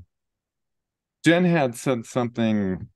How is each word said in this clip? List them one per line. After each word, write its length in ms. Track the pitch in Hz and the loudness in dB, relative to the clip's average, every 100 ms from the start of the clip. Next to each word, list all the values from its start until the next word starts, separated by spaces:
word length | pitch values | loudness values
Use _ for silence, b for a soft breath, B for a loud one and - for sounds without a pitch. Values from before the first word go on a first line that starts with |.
| - _ _ _ _ _ _ _ _ _ _ _ | -16 _ _ _ _ _ _ _ _ _ _ _
Jen 200 | 156 170 | 2 4
had 320 | 180 170 131 113 | 4 2 0 -2
said 280 | 143 120 | -4 -4
something, 840 | 113 131 120 120 113 107 98 90 - | -4 -4 -4 -2 0 0 -2 -4 -10